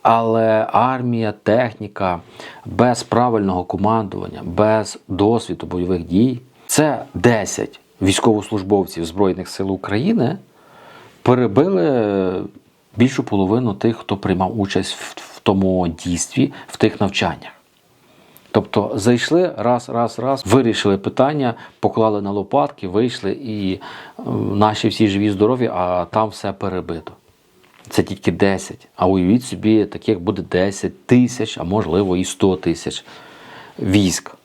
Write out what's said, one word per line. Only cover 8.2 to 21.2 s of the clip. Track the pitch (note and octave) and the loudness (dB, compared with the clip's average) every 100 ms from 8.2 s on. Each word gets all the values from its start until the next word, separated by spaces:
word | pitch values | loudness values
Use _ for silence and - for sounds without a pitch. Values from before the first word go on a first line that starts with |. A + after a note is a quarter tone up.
| A#2 G#2+ G2 G#2+ F#2+ G2+ F2 - E2 | 2 2 0 -6 2 2 2 -4 -8
Збройних | F2 G2 F2+ F2+ | 0 0 0 -8
сил | - G2 | -6 -4
України | F#2+ - G2+ E3+ A#3 B2 F#3+ - _ _ - - - - _ | -4 -4 -2 0 2 0 -2 -12 _ _ -20 -20 -20 -20 _
перебили | - B2+ A#2+ G2+ E3+ F#3+ E3 B2+ G#2 G2 F#2 F#2 G2 - _ _ _ G2+ | 2 4 4 4 2 2 2 2 2 0 0 -2 -8 -14 _ _ _ 2
більшу | B2 C3+ | 2 2
половину | - G2+ F#2 A2+ B2 | -2 0 2 2 0
тих, | G2+ A2 A2 | 0 0 -2
хто | - G2+ | -4 -4
приймав | F#2+ F2+ F#2 A2 | 0 0 0 0
участь | G2 F#2 G2 | 0 0 -2
в, | - - - | -8 -12 -16
в | - - | -18 -4
тому | - G2 F#2+ F#2 F2 | 0 2 4 2 0
дійстві, | D#2+ F2+ F2 - - C#3 - - | -4 -4 -4 -4 0 -2 -2 -18
в | - | 0
тих | G#2+ - | 0 2
навчаннях. | G2+ - F#2 D2+ - - _ _ _ _ _ _ _ - _ | -2 0 -4 -4 -14 -20 _ _ _ _ _ _ _ -20 _
Тобто | G#2+ G2+ - G#2 - | -2 0 -2 -2 -2
зайшли, | G2+ B2 - E3 F3+ - | 2 2 2 2 0 -2
раз, | A2 B2 - | 0 0 -2
раз, | A#2 A#2 - | -2 -2 -2
раз, | B2 C3+ G2 | -4 -4 2
вирішили | A#2+ A#2 G2+ G2+ G2 | 2 4 2 2 0
питання, | G#2+ - | -2 0